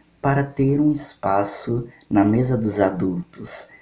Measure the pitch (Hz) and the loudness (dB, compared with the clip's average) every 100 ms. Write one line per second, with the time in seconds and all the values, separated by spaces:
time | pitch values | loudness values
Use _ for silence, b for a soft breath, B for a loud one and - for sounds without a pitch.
0 | B _ 143 139 139 - 135 143 151 143 | B _ 0 0 0 0 0 2 2 0
1 | - - 98 98 101 - - 120 120 B | -4 -6 -2 0 0 -4 -6 -4 -6 B
2 | B 101 101 113 127 123 110 101 98 92 | B 2 4 4 2 0 0 0 0 0
3 | 92 87 - - - - - b | -2 -2 -8 -14 -14 -14 -16 b